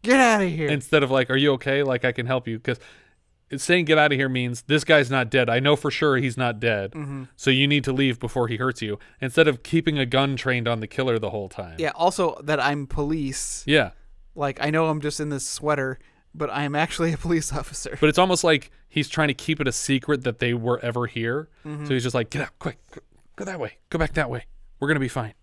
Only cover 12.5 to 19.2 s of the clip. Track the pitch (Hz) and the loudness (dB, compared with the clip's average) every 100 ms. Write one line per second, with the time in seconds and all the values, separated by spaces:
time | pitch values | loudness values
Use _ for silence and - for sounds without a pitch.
12.5 | 151 135 143 139 - 147 160 135 131 - | 0 0 -2 -4 -4 -2 -2 -4 -6 -8
13.5 | - - 151 101 - - - - - 143 | -8 2 2 2 -6 -20 -20 -18 -6 -6
14.5 | 135 147 156 160 151 147 147 151 139 - | -2 -2 0 0 0 -4 -4 -6 -6 -6
15.5 | - 147 143 131 120 - _ _ 156 147 | -6 -2 0 -2 -6 -14 _ _ -8 -6
16.5 | 117 147 147 165 - 170 151 170 170 - | -4 -2 -2 -2 0 -2 -2 -2 -2 -2
17.5 | 139 - - - - 151 160 185 170 170 | -6 -8 -10 -10 2 2 4 4 4 4
18.5 | 151 - _ _ 151 139 - | 2 -2 _ _ -4 -2 0